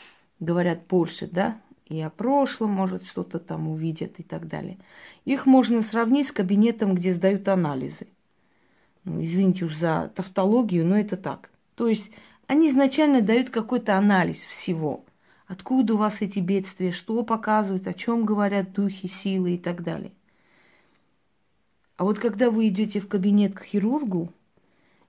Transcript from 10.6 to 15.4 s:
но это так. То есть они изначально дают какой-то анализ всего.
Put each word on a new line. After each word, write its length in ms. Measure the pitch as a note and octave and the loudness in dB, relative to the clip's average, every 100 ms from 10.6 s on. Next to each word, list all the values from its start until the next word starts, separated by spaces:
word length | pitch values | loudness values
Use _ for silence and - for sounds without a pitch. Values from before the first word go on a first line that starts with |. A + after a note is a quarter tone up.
| A3+ F3 E3 | 2 2 2
но 120 | G3+ | 2
это 180 | G#3+ F3+ | 0 -4
так. 340 | D3+ B2+ - _ _ | -8 -10 -14 _ _
То 140 | - A#3 | -4 0
есть 220 | A3 - - - _ - | 0 -4 -20 -20 _ -2
они 220 | C#4 D#4+ | 2 4
изначально 540 | C4 C#4 C4+ D4+ C4+ | 4 4 4 4 4
дают 280 | G3+ A#3 C4 | 4 2 0
какой-то 460 | - A3 B3 A#3 F#3+ | -4 -2 -2 0 2
анализ 480 | G3+ G3 E3+ D#3+ | 4 4 2 -2
всего. 600 | - - - E3 D#3 - - _ _ _ | -12 -10 -6 -4 -4 -6 -10 _ _ _